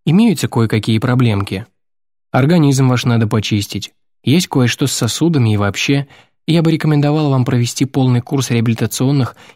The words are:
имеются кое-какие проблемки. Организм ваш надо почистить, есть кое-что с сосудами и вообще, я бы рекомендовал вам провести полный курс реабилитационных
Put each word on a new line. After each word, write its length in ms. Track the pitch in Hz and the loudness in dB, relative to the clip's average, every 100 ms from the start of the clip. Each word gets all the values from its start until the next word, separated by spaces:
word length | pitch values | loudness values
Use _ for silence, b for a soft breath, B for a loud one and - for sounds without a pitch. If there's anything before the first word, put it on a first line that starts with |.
| - | 0
имеются 420 | 175 233 160 117 | 4 4 2 -2
кое-какие 500 | - 113 110 104 110 | 0 0 0 0 0
проблемки. 680 | 123 127 120 98 98 95 - _ _ _ _ _ _ | 0 2 2 0 -4 -8 -10 _ _ _ _ _ _
Организм 580 | 123 131 180 143 135 131 | 0 2 4 4 4 2
ваш 160 | 123 135 | 2 0
надо 220 | 117 110 | 0 0
почистить, 680 | 113 - 104 101 98 - _ _ _ | -2 -2 -2 -4 -8 -12 _ _ _
есть 240 | - 160 - | -2 0 0
кое-что 400 | 143 123 - 135 | 0 0 0 -4
с 40 | |
сосудами 600 | - 117 - 165 151 113 | -2 -4 -2 0 2 2
и 40 | 104 | 0
вообще, 500 | 101 98 - 143 139 B B _ - | -2 -2 -2 -2 -4 B B _ -2
я 140 | 165 | 0
бы 100 | 160 | 0
рекомендовал 580 | 156 160 147 147 156 151 | 0 0 0 2 0 0
вам 160 | 135 123 | 0 0
провести 400 | 123 120 - 135 | 0 -2 -2 -4
полный 360 | 139 127 123 | 0 0 0
курс 280 | - 139 123 | -2 -4 -2
реабилитационных 840 | 120 113 113 113 - 131 143 120 B B | -2 0 -2 -4 -2 -2 0 -2 B B